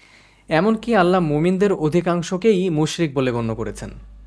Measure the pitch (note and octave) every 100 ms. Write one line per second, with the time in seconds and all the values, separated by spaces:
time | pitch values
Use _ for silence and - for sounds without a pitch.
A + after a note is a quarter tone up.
0 | - - _ _ - D#3+ G3+ A3 A#3 A3
1 | F3 F#3 D#3+ D3 F3 F#3 G#3 F#3+ D3+ F3
2 | F3 E3+ E3 F#3 A3+ F#3+ F#3 D3+ D#3 -
3 | E3 C#3 C3 A#2+ A2+ A2+ G#2 G2+ G#2 -
4 | - -